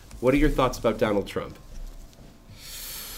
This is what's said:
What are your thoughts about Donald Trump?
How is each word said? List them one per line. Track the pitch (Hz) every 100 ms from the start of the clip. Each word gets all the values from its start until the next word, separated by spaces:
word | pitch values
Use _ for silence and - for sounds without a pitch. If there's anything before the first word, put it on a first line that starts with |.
| - -
What | 123 143
are |
your | 147
thoughts | 143 127 -
about | 117 113
Donald | 110 101 95
Trump? | 90 78 - - - - - - - - - - - - - - - -